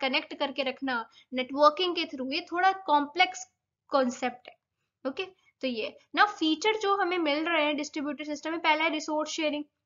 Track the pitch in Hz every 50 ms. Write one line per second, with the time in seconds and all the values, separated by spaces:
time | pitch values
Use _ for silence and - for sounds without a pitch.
0 | 277 254 262 311 311 - 311 - 294 277 277 - 269 262 254 - 277 262 254 233
1 | 226 - _ - _ - 254 254 254 254 269 277 294 294 294 294 370 359 339 339
2 | 320 311 - 262 254 262 277 339 349 - 330 349 370 381 381 381 - - 294 294
3 | 285 285 - 349 370 359 - - - _ _ _ _ _ _ _ _ - - 277
4 | 262 247 247 - 262 247 247 - - - - _ _ _ _ _ _ _ _ _
5 | - 269 277 - 370 370 - _ _ _ _ - - 262 240 220 208 - - -
6 | _ _ - 311 403 427 415 - 320 311 311 311 - 427 440 440 415 403 392 403
7 | 381 349 359 359 330 294 277 302 320 339 339 311 294 294 302 277 294 - - 311
8 | 277 294 285 269 302 302 294 - - 311 320 320 320 330 302 311 320 330 302 311
9 | 302 - 302 302 311 302 - - 311 302 277 294 294 _ _ _ _